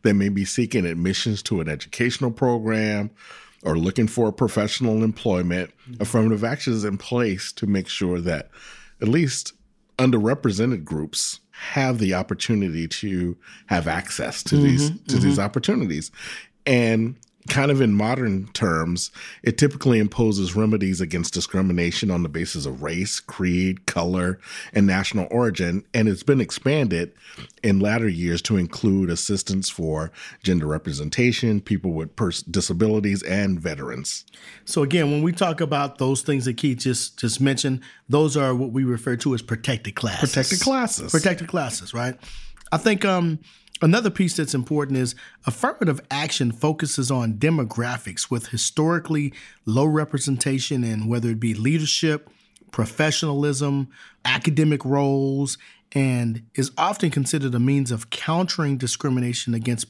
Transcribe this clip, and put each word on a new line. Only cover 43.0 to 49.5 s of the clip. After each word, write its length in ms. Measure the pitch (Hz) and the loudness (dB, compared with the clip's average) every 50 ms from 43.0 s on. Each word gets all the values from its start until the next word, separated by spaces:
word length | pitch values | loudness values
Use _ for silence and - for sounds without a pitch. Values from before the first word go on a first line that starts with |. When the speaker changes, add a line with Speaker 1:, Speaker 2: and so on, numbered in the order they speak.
| - | 2
Speaker 2:
um, 340 | 196 190 180 170 170 156 156 - - - _ _ _ _ - | 2 2 2 2 0 -2 -4 -8 -14 -20 _ _ _ _ 2
another 300 | - 160 170 233 233 208 | 4 4 4 6 2 0
piece 260 | - - 190 170 - | 0 2 0 0 0
that's 200 | - 156 131 - | -2 -4 -2 -2
important 420 | 135 123 - 151 147 147 135 135 131 | -2 -2 0 -2 -2 0 0 0 0
is 160 | 127 120 - - - - - _ _ | 0 -2 -4 -8 -16 -20 -20 _ _
affirmative 560 | - 120 - - 262 - - - 165 139 143 - _ | -8 -4 -2 -2 -2 0 0 0 0 0 -2 -4 _
action 420 | 135 139 151 156 - - 135 120 | -4 -4 -2 -2 -2 0 0 -2
focuses 600 | 113 113 - 151 156 156 165 139 - - 131 120 | 0 0 0 0 0 0 -2 -4 -2 -2 -2 0
on 220 | 143 127 120 113 110 | 0 0 0 -2 -2
demographics 920 | 104 131 156 165 156 127 107 - 113 120 120 123 120 - - 90 - - - | 0 2 2 2 2 0 -2 -2 -4 -4 -4 -4 -8 -8 -10 -8 -8 -4 -4
with 160 | 131 117 113 - | -4 -4 -4 -6
historically 840 | - 110 - - - - 151 160 170 170 156 - 160 151 147 139 - - - - | -4 -4 -4 -2 0 2 2 2 2 0 0 -2 -2 0 0 -2 -6 -10 -20 -20